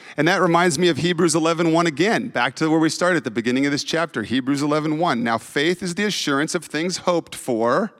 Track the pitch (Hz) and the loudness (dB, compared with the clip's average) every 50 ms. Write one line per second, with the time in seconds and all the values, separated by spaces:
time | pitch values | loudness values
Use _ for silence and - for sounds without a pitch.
0 | - - - - 147 170 190 180 185 170 165 165 180 180 143 151 180 175 156 123 | -20 -8 -4 0 0 2 2 2 2 4 4 4 4 2 2 2 2 2 2 2
1 | 156 175 175 160 185 165 143 165 156 165 170 156 170 165 160 165 170 170 143 131 | 0 0 2 2 2 2 2 2 2 2 2 2 2 2 2 2 2 2 0 0
2 | 180 214 214 139 135 - - 123 120 135 127 - 160 156 156 165 160 156 - - | 0 2 2 0 -2 -4 -2 -2 -2 -2 -2 -2 0 0 2 2 2 0 0 0
3 | 175 180 175 156 - 127 104 117 104 123 123 135 139 143 143 131 - - - 160 | 0 0 0 0 -2 -2 -4 -2 -2 0 0 0 0 0 0 -2 -2 -4 -2 -2
4 | 170 165 - 123 104 - 139 131 123 131 143 139 151 147 147 151 151 156 151 156 | -2 -4 -4 -6 -4 -2 -2 -2 0 0 -2 0 0 0 0 0 0 -2 -2 0
5 | 175 170 131 117 120 117 113 113 - - - 143 143 170 180 - 190 180 170 196 | 0 0 0 0 0 0 -2 -2 -4 -4 -2 0 0 0 0 -2 -4 -6 -4 -2
6 | 208 208 175 - - 151 143 139 156 156 - 175 147 - - 151 165 185 175 - | -2 -2 -2 -2 -2 -2 0 0 0 -2 -4 -6 -6 -6 -6 -4 -4 -4 -6 -4
7 | - 185 175 165 165 - - - - - 120 110 113 120 127 - 226 208 - | -2 0 0 0 -2 -6 -10 -10 -6 -4 -2 0 2 2 2 2 0 -2 -6